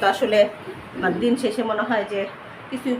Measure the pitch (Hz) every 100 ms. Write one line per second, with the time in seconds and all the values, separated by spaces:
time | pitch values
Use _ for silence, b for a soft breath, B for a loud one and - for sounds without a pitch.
0 | 196 196 214 208 202 - - - - -
1 | - - 240 247 214 247 220 214 226 220
2 | 202 202 190 - - - - 254 269 247